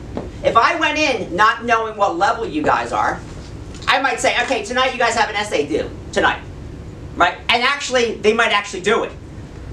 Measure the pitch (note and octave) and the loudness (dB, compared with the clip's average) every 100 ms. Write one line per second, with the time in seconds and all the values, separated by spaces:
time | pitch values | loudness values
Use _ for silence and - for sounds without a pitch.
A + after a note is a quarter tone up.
0 | - - - - F#3 A3+ D4 E4+ D#4 D4+ | -10 -8 -8 -2 4 4 4 2 0 2
1 | D4 A3 E3+ F3 A3 A3+ A#3 A3+ A3 G#3 | 2 0 -2 2 2 2 0 2 0 0
2 | G3 E3+ G3+ A3+ G#3+ D3+ C#3 A#2+ - G#2 | 0 2 0 0 -2 -2 0 0 0 0
3 | A#2+ - - - - - - - - C4+ | -2 -2 -10 -12 -14 -14 -14 -6 2 2
4 | C4+ A#3 B3 A3+ A#3+ A#3 G#3 B3+ C4 A#3+ | 2 2 2 2 0 0 0 0 0 2
5 | A#3 G#3 F#3 G#3 G#3 E3 C#3+ C#3+ - - | 0 2 0 0 -2 0 0 -2 -2 -8
6 | - G3 D#3 - - - - - - - | -4 2 2 0 -8 -14 -14 -14 -14 -14
7 | - - F3 - - A#3+ B3+ C#4+ - B3 | -8 2 2 2 0 2 2 0 0 2
8 | A3+ - G#3+ A3+ A3+ G#3 - F#3+ F#3 G3 | 2 2 2 4 2 2 -2 -4 0 0
9 | - - - - - - - | -2 -8 -14 -14 -14 -14 -12